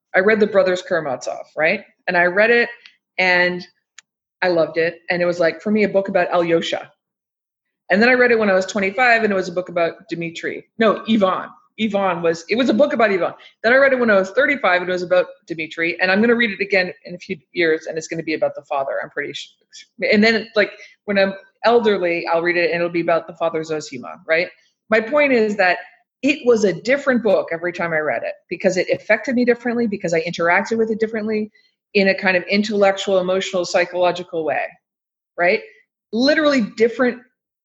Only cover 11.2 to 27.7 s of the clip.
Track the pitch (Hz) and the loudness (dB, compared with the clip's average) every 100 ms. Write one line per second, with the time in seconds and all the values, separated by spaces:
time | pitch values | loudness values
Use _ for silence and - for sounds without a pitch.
11.2 | 190 160 78 - _ - 220 196 190 170 | 2 0 -6 -16 _ -6 -4 -2 -2 0
12.2 | 170 165 - 220 262 226 285 285 220 185 | -2 -2 -2 0 2 2 2 2 2 2
13.2 | 156 - - _ 220 262 269 254 233 196 | -2 -6 -18 _ 2 4 4 4 2 2
14.2 | 190 - 285 277 202 180 180 180 180 180 | 2 0 0 0 0 0 0 -4 0 0
15.2 | 170 - - 160 156 165 165 - 185 196 | 0 -6 -14 -10 -10 -4 -4 0 0 2
16.2 | 233 233 233 190 196 196 175 - - 175 | 4 2 0 -2 -2 0 -2 -6 -16 -16
17.2 | - 185 _ 175 170 160 160 160 156 165 | -12 -12 _ -2 0 0 -4 -10 -8 -8
18.2 | 156 151 147 147 143 143 135 143 147 - | -6 -4 -4 -4 -8 -6 -4 -6 -8 -8
19.2 | 143 139 - _ _ - - - 208 208 | -10 -12 -16 _ _ -20 -20 -6 0 4
20.2 | 220 226 214 214 202 - - _ - 202 | 4 2 -2 -2 -2 -4 -20 _ -4 0
21.2 | 196 196 - _ 220 240 214 196 175 170 | 0 -2 -14 _ 2 4 4 2 0 -2
22.2 | - 170 170 175 170 170 175 170 165 165 | -2 0 0 0 0 0 -2 -2 0 0
23.2 | - 170 165 160 160 156 147 131 87 80 | -2 -6 -4 -4 -4 -8 -8 -14 -14 -14
24.2 | - 160 180 - _ _ - 220 220 294 | -2 -2 -2 -8 _ _ -2 -2 0 2
25.2 | 285 247 214 208 180 175 - _ _ _ | 2 2 2 2 0 0 -6 _ _ _
26.2 | 262 294 240 226 202 165 208 277 277 247 | -2 0 2 4 2 0 0 0 0 0
27.2 | 214 175 - 165 175 | 2 2 0 -6 -6